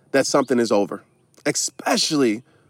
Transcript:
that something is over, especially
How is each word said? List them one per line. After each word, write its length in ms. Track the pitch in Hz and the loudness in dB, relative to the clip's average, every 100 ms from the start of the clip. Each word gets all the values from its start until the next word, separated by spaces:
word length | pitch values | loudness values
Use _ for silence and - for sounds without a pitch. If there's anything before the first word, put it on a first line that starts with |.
| _ | _
that 140 | 135 131 | 0 2
something 340 | 151 131 123 | 2 2 0
is 120 | 113 | 2
over, 320 | 107 92 101 - _ _ _ - | 0 0 -6 -16 _ _ _ -6
especially 960 | - - - - 247 - 151 127 107 - _ _ | -4 -4 -6 -2 -2 0 0 0 0 -8 _ _